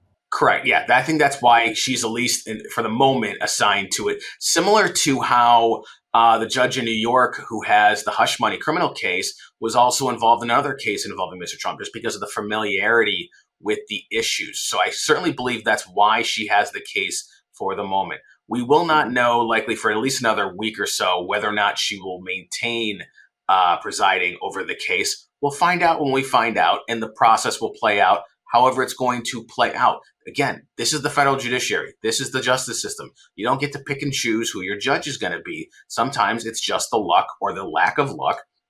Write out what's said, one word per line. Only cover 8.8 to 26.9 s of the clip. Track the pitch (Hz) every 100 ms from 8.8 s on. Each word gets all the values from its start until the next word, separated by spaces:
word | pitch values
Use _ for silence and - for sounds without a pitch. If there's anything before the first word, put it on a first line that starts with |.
| 151
case | - 95 90 - - - -
was | 113 120
also | 123 123 131
involved | 117 139 120
in | 120
another | 139 143
case | - 110 101 104
involving | 92 92 92
Mister | 85 -
Trump, | 92 87
just | 98
because | 113 113 95
of |
the | 101
familiarity | 113 104 107 107 95 104 117 104 92 87 _ _ _
with | 101 107 -
the | 104 -
issues. | 113 - - 82 -
So | - 98
I | 98
certainly | - - 156 175
believe | 135 123 113 113
that's | 107
why | - 92 104 113
she | 117 113 101
has | 104 104
the | - -
case | 101 92 - - _ _
for | - 95 95
the |
moment. | 98 95 90 71 _ _ -
We | 117
will | 120 156 170
not | 156 117
know, | 123 120 120
likely | 117 113 117 107
for | 110
at | 107
least | 131 131
another | 117 101 95 90
week | 110 104
or | 98
so, | - 95 92 113
whether | 104 107
or |
not | 104 101 -
she | - 101
will | 92 90
maintain, | 92 92 90 - 117 117 107 95 85 _ _ _ -
uh, | 95 90 85
presiding | 104 90 98 95 87 90
over | - 95
the | 90 87
case. | - 92 - - _ -
We'll | -
find | - 175 175
out | 170 156
when | 143
we | 135
find | 135 131 117 98
out, | 85 104
and | -